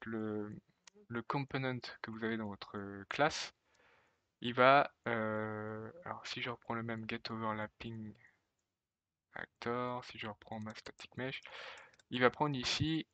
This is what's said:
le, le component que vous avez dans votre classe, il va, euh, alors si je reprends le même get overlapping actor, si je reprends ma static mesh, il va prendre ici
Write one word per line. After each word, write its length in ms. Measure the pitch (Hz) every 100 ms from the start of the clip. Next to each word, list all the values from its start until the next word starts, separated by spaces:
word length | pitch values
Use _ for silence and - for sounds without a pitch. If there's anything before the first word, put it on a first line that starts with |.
| -
le, 500 | 113 110 107 104 107 - _ - - -
le 140 | 120
component 560 | - 147 135 135 131 127 - -
que 80 | -
vous 140 | 110
avez 120 | 113 113
dans 120 | 110
votre 560 | 98 - 104 101 98
classe, 500 | 98 - 151 - - - _ _ - - _ _ _ -
il 140 | 120
va, 380 | 120 127 143 - _ 120
euh, 840 | 117 110 107 110 107 107 110 110 -
alors 220 | - - -
si 160 | -
je 80 | 123
reprends 240 | 120 -
le 80 | 117
même 260 | 113 113 110
get 220 | 117 -
overlapping 840 | 113 110 107 107 - 117 113 107 - - _ _ _ _ _ _ _ _ _ _
actor, 720 | 50 - - 117 120 123 123
si 140 | - 110
je 80 | 113
reprends 320 | 101 - 110
ma 160 | 107
static 420 | 104 - - - -
mesh, 240 | 127 - - - - - - - -
il 100 | 123
va 100 | 123
prendre 260 | - 147 135
ici 500 | 120 - 151 160 -